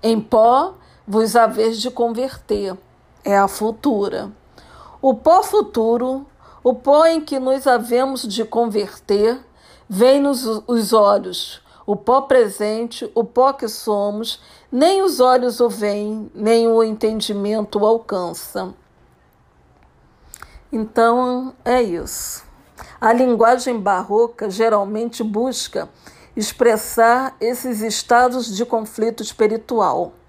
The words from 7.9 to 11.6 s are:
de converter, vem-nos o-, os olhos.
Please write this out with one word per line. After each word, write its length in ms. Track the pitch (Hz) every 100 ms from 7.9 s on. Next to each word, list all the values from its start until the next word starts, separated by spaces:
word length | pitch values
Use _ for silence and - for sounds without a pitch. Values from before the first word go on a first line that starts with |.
| 240 269 262
de 240 | 247 196 214
converter, 1000 | 226 233 208 196 - - 202 214 254 - _ _ - _
vem-nos 560 | 190 247 277 277 262 254
o-, 180 | 214 -
os 260 | 240 202
olhos. 680 | 226 202 202 185 180 - -